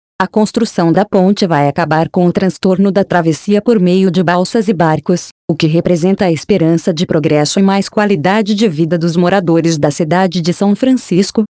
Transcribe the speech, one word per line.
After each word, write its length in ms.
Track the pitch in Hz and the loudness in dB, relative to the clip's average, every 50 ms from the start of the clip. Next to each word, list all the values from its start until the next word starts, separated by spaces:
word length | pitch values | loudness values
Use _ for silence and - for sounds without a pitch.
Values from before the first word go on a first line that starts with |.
| _ _ _ - | _ _ _ -6
A 60 | 190 | -6
construção 680 | 190 - 214 214 190 - 226 233 208 - - 175 165 | -2 0 0 0 0 0 -2 -2 -2 0 0 0 2
da 140 | 165 180 208 | 2 0 0
ponte 400 | - - 196 180 190 202 - 208 | 0 2 2 2 2 2 0 0
vai 220 | 175 165 143 143 | 0 0 2 0
acabar 420 | 143 143 - 170 151 156 156 165 160 | 0 0 -2 -2 0 0 0 -2 0
com 160 | - 190 175 | 0 0 0
o 60 | 175 | 0
transtorno 600 | 175 202 196 190 - - - 190 185 180 196 202 | 0 0 -2 -2 -2 -2 0 0 2 2 2 2
da 120 | 180 196 196 | 2 0 0
travessia 580 | - 175 175 165 165 156 - - - 208 208 | 0 0 0 0 0 -2 -2 -2 -2 -2 0
por 180 | 208 240 240 220 | 2 2 2 2
meio 300 | 180 180 180 190 190 196 | 2 2 2 2 0 0
de 140 | 160 185 180 | 0 0 0
balsas 440 | 156 175 175 185 - - 233 214 | 0 0 0 0 0 -2 -2 0
e 60 | 190 220 | 0 0
barcos, 540 | 160 175 160 156 151 - - 180 175 - - - _ _ | 0 0 0 0 0 -2 -2 -2 -2 -4 -8 -18 _ _
o 80 | - 165 | -6 -2
que 120 | - - | 0 0
representa 580 | 160 156 170 170 - 180 165 156 185 196 - 208 | 0 0 0 0 0 0 0 0 0 0 0 0
a 60 | 180 | 0
esperança 600 | 165 143 - - 214 185 165 160 170 165 - - | 0 -2 -2 -2 0 2 2 2 0 0 0 -2
de 140 | 175 151 180 | -2 -2 -2
progresso 540 | - - 160 147 160 156 147 151 147 - 196 | -2 0 0 0 0 0 0 0 0 0 0
e 40 | 196 | 2
mais 240 | 196 196 196 190 | 2 2 0 -2
qualidade 680 | - - 220 208 208 202 160 139 180 196 220 220 190 220 | -2 -2 -2 0 0 0 0 0 0 0 0 0 -2 0
de 120 | 196 233 | 0 0
vida 300 | 220 156 143 170 156 175 | 0 0 -2 -2 -2 -2
dos 180 | 170 160 175 160 | -2 -2 -2 0
moradores 600 | 170 175 175 190 196 180 160 165 165 160 165 165 | 0 0 2 0 0 0 0 0 2 2 0 0
da 140 | 151 147 151 | 0 0 -2
cidade 500 | 143 - 180 156 170 180 190 185 160 180 | 0 -2 -2 0 0 0 0 0 -2 -2
de 120 | 160 175 175 | -2 -2 -2
São 220 | - 202 202 202 | 0 0 0 0
Francisco, 680 | - - 262 262 240 - - 180 175 196 - - - 214 - | 0 0 0 0 0 -2 -2 0 0 0 0 -2 -4 -4 -4